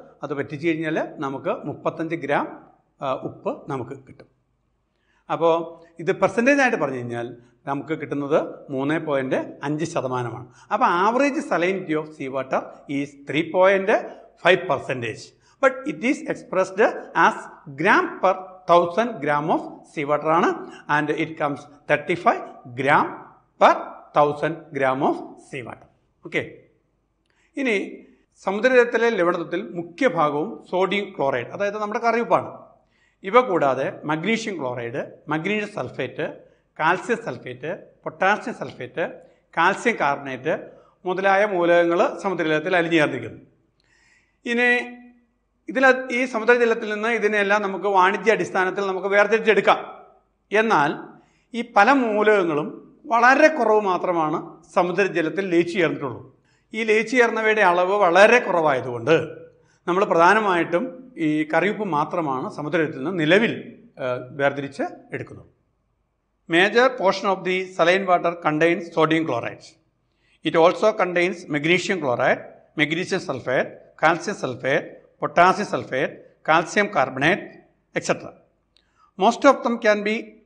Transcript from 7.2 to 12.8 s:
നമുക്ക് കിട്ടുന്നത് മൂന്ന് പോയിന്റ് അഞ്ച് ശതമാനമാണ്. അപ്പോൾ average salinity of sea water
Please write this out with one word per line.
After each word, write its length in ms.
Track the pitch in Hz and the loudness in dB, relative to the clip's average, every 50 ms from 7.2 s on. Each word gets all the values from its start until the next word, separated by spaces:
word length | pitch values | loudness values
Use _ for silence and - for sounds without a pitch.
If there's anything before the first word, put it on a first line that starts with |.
| 120 127 - - - _ _ _ - | -8 -8 -12 -16 -20 _ _ _ -10
നമുക്ക് 280 | 143 139 143 143 151 160 156 | -8 -8 -6 -6 -6 -8 -8
കിട്ടുന്നത് 400 | 147 127 147 143 143 139 156 214 330 - - - - - | -6 -6 -6 -6 -2 0 0 0 0 -2 -8 -14 -12 -8
മൂന്ന് 260 | 135 131 139 143 156 165 | -6 -4 -2 -2 -2 -2
പോയിന്റ് 380 | 156 156 143 135 135 131 170 294 311 - - - | -2 -2 -2 -2 -2 -2 -2 -4 -4 -6 -12 -10
അഞ്ച് 240 | 143 143 151 151 160 | -8 -6 -6 -4 -6
ശതമാനമാണ്. 600 | 156 - 143 135 127 127 123 123 117 120 123 127 - _ - - - | -6 -4 -4 -4 -4 -4 -4 -6 -6 -8 -12 -14 -18 _ -20 -10 -6
അപ്പോൾ 200 | 208 220 262 208 175 175 | -2 0 0 2 2 2
average 400 | 190 220 240 262 277 285 262 320 | 2 2 2 2 2 0 0 -4
salinity 520 | - - 196 165 170 185 196 185 156 151 156 | -4 -4 -2 0 0 0 -2 -2 -4 -4 -4
of 120 | 156 156 156 | -4 -6 -8
sea 200 | - - 143 131 | -10 -12 -10 -8
water 320 | 135 135 127 - - 233 - - - - | -6 -8 -6 -4 -4 -4 -4 -6 -14 -18